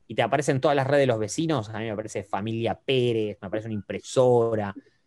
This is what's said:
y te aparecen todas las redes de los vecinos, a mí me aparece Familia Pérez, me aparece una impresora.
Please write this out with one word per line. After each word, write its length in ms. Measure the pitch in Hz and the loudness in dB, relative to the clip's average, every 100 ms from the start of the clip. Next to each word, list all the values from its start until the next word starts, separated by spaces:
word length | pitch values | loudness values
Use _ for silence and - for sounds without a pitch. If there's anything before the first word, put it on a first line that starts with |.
| - | -6
y 80 | |
te 80 | 110 | -2
aparecen 380 | 117 139 143 139 | 0 2 2 2
todas 160 | 156 143 | 2 2
las 100 | 131 | 2
redes 160 | 147 | 4
de 40 | 135 | 4
los 100 | 113 | 2
vecinos, 500 | 107 - 160 147 104 | -2 -2 -2 -2 -4
a 80 | 107 | -6
mí 40 | 113 | -6
me 40 | |
aparece 320 | 104 107 110 | -6 -6 -8
Familia 560 | 98 101 104 113 113 110 | -6 -4 -4 -2 -2 -2
Pérez, 580 | - 131 123 113 107 101 | -2 0 2 0 -2 -6
me 60 | 98 | -8
aparece 180 | 107 110 | -8 -6
una 80 | |
impresora. 1000 | 107 - 98 - - 127 123 117 110 101 98 - _ | -8 -8 -10 -2 2 6 6 4 0 -4 -8 -16 _